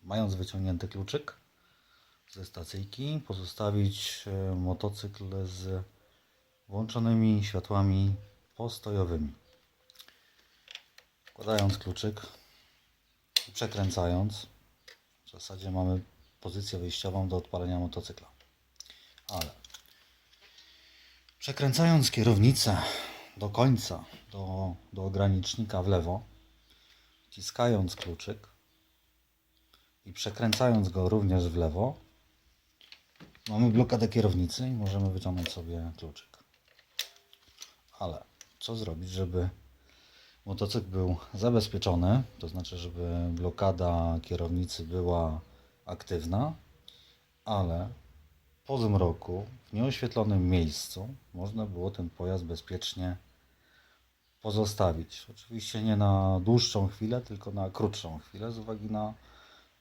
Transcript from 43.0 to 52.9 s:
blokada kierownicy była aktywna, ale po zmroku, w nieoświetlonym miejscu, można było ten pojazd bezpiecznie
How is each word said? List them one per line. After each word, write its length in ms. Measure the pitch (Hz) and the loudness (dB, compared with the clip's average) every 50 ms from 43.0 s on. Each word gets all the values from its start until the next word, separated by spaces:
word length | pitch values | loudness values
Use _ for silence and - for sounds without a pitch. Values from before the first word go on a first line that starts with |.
| 87 85 85 87 85 87 | -4 -2 -2 -2 -2 -2
blokada 880 | 85 82 87 90 85 - 101 95 92 87 90 87 85 85 82 82 82 82 | -2 -2 -2 -4 -2 2 2 2 2 2 0 2 2 2 2 0 0 -2
kierownicy 600 | - - - - 87 82 87 90 90 85 - - 82 | -2 -4 -4 -4 -2 -2 0 0 -2 -2 -4 -8 -8
była 580 | 80 87 92 90 87 87 85 82 80 78 82 - - - - - _ _ _ _ | -6 -4 -2 0 2 2 2 2 0 -2 -4 -8 -12 -20 -20 -20 _ _ _ _
aktywna, 680 | - 90 - - - 92 85 80 82 87 104 131 151 160 - - - - _ _ - - - - - _ _ _ _ _ _ _ | -14 -12 -12 -8 -6 -4 -4 -2 0 0 0 0 0 -4 -8 -16 -20 -20 _ _ -20 -20 -20 -20 -20 _ _ _ _ _ _ _
ale 440 | 107 107 101 92 85 82 85 90 110 120 - - - - - - _ _ _ _ _ _ _ _ | -4 0 0 0 0 0 -2 -4 -6 -10 -14 -20 -20 -20 -20 -20 _ _ _ _ _ _ _ _
po 120 | - 135 131 | -4 -2 0
zmroku, 680 | 113 107 104 98 92 87 80 - - - 90 92 101 120 131 - _ - | 2 4 4 4 4 4 2 -2 -6 -8 -8 -8 -8 -10 -14 -20 _ -8
w 40 | - | -2
nieoświetlonym 760 | 104 117 135 127 - - 120 - 120 107 107 104 95 90 90 | -2 0 0 0 -2 -4 -2 0 0 2 4 4 4 4 4
miejscu, 640 | 90 90 82 78 76 - - - - 90 98 120 135 131 _ _ - | 4 4 4 2 -2 -6 -8 -10 -10 -10 -10 -10 -12 -16 _ _ -12
można 320 | 90 90 98 107 110 110 | -10 -8 -8 -6 -6 -6
było 260 | 101 95 87 90 95 | -6 -6 -4 -6 -6
ten 180 | 98 - 90 85 | -4 -4 -8 -8
pojazd 340 | - - 90 90 95 92 87 | -6 -6 -4 -2 -2 -2 -4
bezpiecznie 760 | 80 85 82 - - 90 90 - - | -6 -8 -10 -8 -10 -10 -8 -8 -8